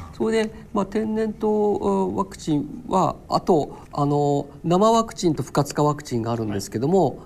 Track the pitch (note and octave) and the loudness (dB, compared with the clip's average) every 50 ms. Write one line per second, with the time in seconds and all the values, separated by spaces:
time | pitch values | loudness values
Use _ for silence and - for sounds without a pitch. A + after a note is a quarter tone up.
0 | - - - - A3 A3 A3 A3+ G#3+ A3 - - - - - G#3 F#3+ F#3+ - G#3+ | -14 -12 -6 -4 -2 0 2 2 0 0 -4 -10 -12 -6 -2 -2 -2 -2 -2 -2
1 | A3 G#3+ A3 A3 A3 A3 G#3+ - - G#3+ G#3+ G#3+ G#3 G#3 G3+ - - G3+ G3 G3 | -2 -2 -2 -2 -2 -2 -4 -2 0 0 2 2 2 2 2 0 0 0 0 0
2 | G3 F3+ - - - - - - - - D#3 D3 C#3 - - - - - - F#3+ | 0 0 0 -2 -4 -4 -6 -8 -2 0 0 0 0 -2 -8 -12 -6 -2 0 2
3 | F3 C#3+ - - - - - - - - F#3+ D3+ C3+ - - - - - - - | 2 2 0 -4 -4 -2 -2 0 2 4 4 4 2 -2 -6 -14 -18 -8 -4 -2
4 | C#3+ C#3+ D3 D3 C#3+ C#3+ C#3+ C#3+ C#3+ - - - - E3 F3 F#3 G#3 A3 A#3 A3+ | 0 2 2 2 2 2 2 0 -2 -4 -10 -6 -2 2 4 4 6 6 4 4
5 | A3 A3+ - - - F3 D3+ C#3 C3+ - - - C#3+ C#3+ - - D3 D3 D3 D3 | 2 0 -4 -2 0 0 0 0 -2 -2 0 0 0 0 0 0 2 2 2 0
6 | - - B2+ A#2 A2 A2+ A#2 A2+ A2+ G#2+ G2 G2 G2 - - A2 A#2 D3 F#3 G3 | -4 -6 -4 -4 -2 -2 -2 -2 -2 -2 -4 -4 -4 -4 -4 -2 0 2 4 4
7 | E3+ C3+ - - - | 2 2 0 -4 -10